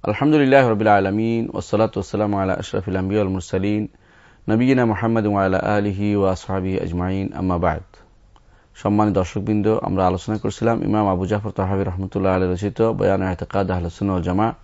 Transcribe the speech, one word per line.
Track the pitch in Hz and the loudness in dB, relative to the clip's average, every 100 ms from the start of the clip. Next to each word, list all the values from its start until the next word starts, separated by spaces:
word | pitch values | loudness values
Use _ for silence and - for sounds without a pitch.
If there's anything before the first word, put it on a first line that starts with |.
আলহামদুলিল্লাহি | - 107 143 151 139 139 127 | -4 0 4 4 6 6 6
রাব্বিল | 107 107 | 4 4
আলামিন, | 101 95 104 113 113 113 | 4 4 0 0 -2 -2
ওয়াসসালাতু | - - 104 110 - | -6 -4 0 0 -2
ওয়াসসালামু | 95 101 104 101 | -6 -2 -2 0
আলা | 95 | -2
আশরাফিল | - - 101 95 95 | -2 -4 -6 -4 -4
আম্বিয়া | 95 107 | 0 0
ওয়াল | 98 | 0
মুরসালিন, | 95 - 95 101 104 107 _ _ - - _ - | -2 -4 -2 0 -2 -4 _ _ -20 -20 _ -2
নবিয়িনা | 110 127 131 117 | 2 4 4 2
মুহাম্মাদ | 101 113 113 104 | 0 0 0 0
ওয়া | 101 95 | 2 2
আলা | 95 | 2
আলিহি | - 104 101 98 104 101 | 0 0 0 -2 0 2
ওয়া | 98 | 2
আসহাবিহি | 92 - 95 92 95 | 0 -4 -4 -2 -4
আজমাইন, | 87 87 90 95 98 | -4 -4 -2 -4 -4
আম্মা | - 92 87 | -4 -2 0
বা'দ। | 85 78 - - - _ _ - _ - _ - | 0 -2 -8 -20 -20 _ _ -20 _ -20 _ -6
সম্মানিত | - 104 107 95 | 0 2 2 2
দর্শকবৃন্দ, | 90 110 104 107 101 110 | -2 -4 -2 0 2 0
আমরা | - 95 92 | 0 0 2
আলোচনা | 92 - 107 | 0 -4 -4
করছিলাম | 107 - 110 120 | -4 -2 -2 0
ইমাম | 101 107 101 | 0 0 2
আবু | 92 95 | 0 -2
জাফর | 104 104 | -2 -4
তাহাবী | - 95 98 | -4 -2 -2
রাহমাতুল্লাহ | 98 90 95 98 95 92 | -2 -4 -6 -2 0 2
আলাইহি | 92 | 0
রচিত | 90 101 - | -2 -4 0
বয়ান | 113 110 98 98 92 | 0 2 2 2 0
ইতিকাদ | 87 - 98 95 | -4 -4 -4 -2
আহলুস | 92 85 | -2 -4
সুন্নাহ | - 101 92 | -4 -2 0
ওয়াল | 85 | 0
জামাআহ | 92 110 135 | 0 0 -4